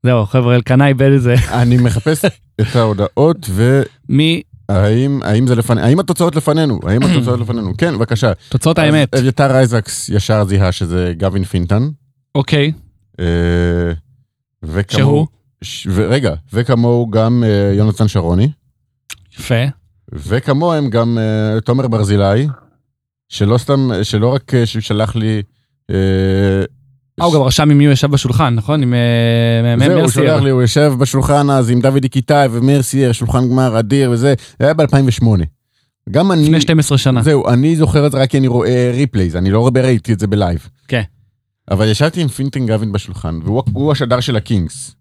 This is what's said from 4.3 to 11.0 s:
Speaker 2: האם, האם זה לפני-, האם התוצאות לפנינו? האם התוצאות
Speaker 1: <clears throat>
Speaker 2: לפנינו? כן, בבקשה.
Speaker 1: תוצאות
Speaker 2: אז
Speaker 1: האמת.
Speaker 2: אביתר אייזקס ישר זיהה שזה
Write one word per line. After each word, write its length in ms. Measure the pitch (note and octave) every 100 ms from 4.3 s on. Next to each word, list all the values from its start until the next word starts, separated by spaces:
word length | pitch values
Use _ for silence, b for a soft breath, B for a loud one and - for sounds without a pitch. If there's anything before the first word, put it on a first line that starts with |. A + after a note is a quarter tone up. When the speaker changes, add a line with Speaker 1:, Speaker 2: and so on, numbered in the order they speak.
| E3+ - - -
Speaker 2:
האם, 520 | G2 G#2 A2+ C#3 C#3
האם 220 | E2 G#2+ B2+
זה 80 |
לפני-, 260 | A#2+ A2+ A2+
האם 200 | G2+ D#3
התוצאות 360 | F3+ F3 F3 D#3
לפנינו? 440 | D3+ D3+ D#3 G#2 F2
האם 160 | G#2+
התוצאות 380 | - E3 B2 B2
Speaker 1:
<clears throat> 20 |
Speaker 2:
לפנינו? 300 | G#2 A#2 G2 G#2
כן, 160 | E3+
בבקשה. 380 | B2 A2+ A#2 A#2+ G#2 b
Speaker 1:
תוצאות 300 | C3 D#3+ E3
Speaker 2:
אז 60 |
Speaker 1:
האמת. 300 | D3+ D#3 C#3
Speaker 2:
אביתר 420 | C3+ B2+ B2 C#3 C3
אייזקס 520 | B2+ A#2 G#2 - -
ישר 360 | G#2 - A2
זיהה 280 | G2 G2 F#2+
שזה 400 | F2+ F2 F2+